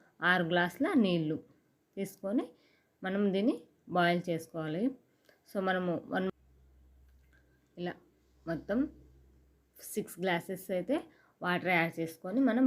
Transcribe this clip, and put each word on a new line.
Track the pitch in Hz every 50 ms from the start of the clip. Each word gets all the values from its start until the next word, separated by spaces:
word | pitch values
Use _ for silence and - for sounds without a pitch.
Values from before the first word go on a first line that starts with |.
| - _ _ -
ఆరు | 160 175 185 185 175
గ్లాసుల | 160 175 175 175 175 - - 269 370 392
నీళ్ళు | 277 208 185 175 170 156 151 160 - - - _ _ _ _ _ _ _ _ _
తీసుకొని | 196 196 190 - - - 190 214 277 440 - - _ _ _ _ _ _ _ _ _
మనం | 185 185 190 202 208 202
దీన్ని | 180 196 202 254 415 480 - - _ _ _ -
బాయిల్ | 165 180 170 170 175 175 175
చేసుకోవాలి. | 180 165 160 165 - - 165 156 156 156 175 226 269 262 - _ _ _ _ _ _ _ _ _
So, | - - 208
మనము | 190 185 185 185 180 180 165 - - -
వన్, | - 190 190 190 - _ _ _ _ _ _ _ _ _ - _ _ _ _ _ _ _ _ _ _ _ _ _ _ _ _ _ _
ఇలా | - 175 175 165 - - _ _ _ _ _ _ _ -
మొత్తం | 165 165 143 - - 202 247 294 302 - - - - - - - - _ _ _ _ _ _ _ _ _ -
సిక్స్ | - - - 214 208 - - 170
గ్లాసెస్ | 175 190 175 170 - - 190 180 - -
అయితే | 190 180 175 - 269 339 - - - _ _ _ _ -
వాటర్ | - 175 180 180 - 180
యాడ్ | 180 170 165 165 165
చేసుకొని | 165 165 160 - - - 185 196 254
మనం | 277 262 247 247 262